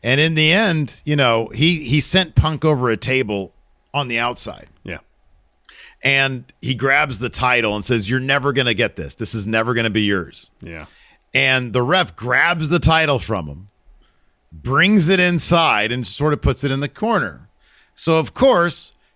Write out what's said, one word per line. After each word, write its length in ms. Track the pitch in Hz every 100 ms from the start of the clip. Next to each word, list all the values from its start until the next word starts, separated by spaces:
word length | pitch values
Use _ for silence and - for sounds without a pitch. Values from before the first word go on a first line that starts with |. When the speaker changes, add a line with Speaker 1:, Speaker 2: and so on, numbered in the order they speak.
Speaker 1:
And 160 | 113 135
in 160 | 160 156
the 160 | 156
end, 500 | 185 220 160 139 - -
you 100 | 147
know, 340 | 127 113 113
he, 300 | 117 160 170
he 180 | 135 147
sent 340 | - 185 175 -
Punk 300 | 156 151 156
over 240 | 143 123
a 80 | 110
table 560 | - 131 113 101 95 - _ _ _
on 160 | 143 131
the 100 | 117
outside. 480 | 120 123 110 - - _
Speaker 2:
Yeah. 160 | 98 80 - _ _ _ _ _ _ - - -
Speaker 1:
And 400 | 135 139 135 127 - _
he 140 | - 123
grabs 440 | 135 139 127 107
the 100 | 123
title 440 | - 127 123 110
and 100 | 104
says, 260 | 101 120 98
"You're 100 | 131
never 320 | 131 139 139
gonna 200 | 131 123 107
get 220 | 113 -
this. 180 | 76 -
This 180 | 110
is 140 | 113 101
never 260 | 113 113
gonna 160 | 120 113
be 140 | 104
yours." 460 | 104 98 82 - - _
Speaker 2:
Yeah. 240 | 87 82 76 _ _ _ _
Speaker 1:
And 400 | 131 135 131 123
the 80 | 123
ref 340 | 123 185 175 -
grabs 540 | 120 127 160 175 156
the 100 | 170
title 380 | - 160 156 135
from 300 | 95 104 76
him, 200 | 73 98 _ _ - _ _ _ _ _
brings 580 | 80 73 139 185 214 160
it 100 | 190
inside, 720 | 180 175 - 170 160 110 107
and 140 | 123 120
sort 280 | - 151
of 80 | 147
puts 220 | 139 127
it 60 | 139
in 120 | 135
the 80 | 143
corner. 580 | - 220 208 110 64 - _ _ _ _ -
So, 220 | - 160
of 160 | 135
course, 600 | - 269 202 170 - - _ _